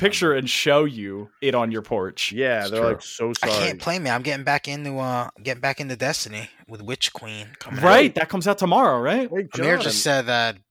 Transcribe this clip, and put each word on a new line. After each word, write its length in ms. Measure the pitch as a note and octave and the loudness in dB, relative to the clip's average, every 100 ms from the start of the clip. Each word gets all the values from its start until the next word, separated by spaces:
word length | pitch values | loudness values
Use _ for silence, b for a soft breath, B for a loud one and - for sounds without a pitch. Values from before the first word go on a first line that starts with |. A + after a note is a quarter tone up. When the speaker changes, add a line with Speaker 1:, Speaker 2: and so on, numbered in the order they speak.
Speaker 1:
picture 320 | G3+ - E3 | 0 2 2
and 160 | C3+ B2+ | 2 0
show 340 | - D3 D3 | 0 4 4
you 460 | D3+ A2+ G2 G2 G#2 _ | 4 -2 -8 -10 -12 _
it 140 | C#3 | 0
on 160 | B2 A2+ | 2 0
your 100 | A2 | -2
porch. 520 | G#2 A2 F#2 - - | -2 -2 -2 -4 -4
Speaker 2:
Yeah, 300 | A2 C3 A2+ | 0 0 0
Speaker 3:
It's 80 | G2+ | 0
Speaker 2:
they're 80 | A2 | 0
Speaker 3:
true. 80 | A#2 | 0
Speaker 2:
like, 140 | - | 0
"So 280 | - - A#2 A#2 | -6 -6 -4 -2
Speaker 4:
I 60 | A2 | 0
Speaker 2:
sorry." 180 | G#2 F#2+ | 0 0
Speaker 4:
can't 140 | - | -2
play, 180 | E3+ F3+ | -4 -2
man. 140 | C#3 | -2
I'm 80 | A#2+ | -2
getting 220 | C#3 C#3 | -2 -4
back 220 | C3+ C#3+ D3 | 0 -2 -2
into, 320 | C#3+ C#3+ C3+ | -8 -6 -6
uh, 300 | B2+ B2 B2 - | -4 -4 -6 -8
getting 180 | A#2+ B2 | -8 -4
back 200 | C3+ C3+ | -4 -4
into 140 | C#3 | -8
Destiny 560 | A#2+ C3 D3 A2 G#2+ A2 - - | -4 -4 -4 -6 -10 -14 -18 -20
with 160 | A2 | -12
Witch 300 | G#2 C3+ - | -8 -4 -4
Queen 380 | - A2 G#2+ G#2+ - | -4 -12 -12 -14 -16
coming 180 | - C3 | -12 2
out. 60 | F3 | 8
Speaker 1:
Right, 260 | A#3 D4 E3 | 8 6 2
that 120 | D#3+ | -4
comes 200 | F#3+ G3 | 0 0
out 100 | G3+ | 0
tomorrow, 420 | F3+ A3+ G#3+ B2 | 2 4 4 2
right? 300 | C3 A#3 B3 | 0 0 -2
Speaker 2:
Hey, 160 | F#3 G3 C3 | -4 -6 -2
Speaker 4:
Amir 160 | C#3+ F3 | 0 0
Speaker 2:
John. 80 | |
Speaker 4:
just 180 | A2+ G#2+ | 0 0
said 240 | D3+ C3+ A#2+ | 0 0 0
that 300 | A#2+ A#2 G2+ _ | 0 0 -4 _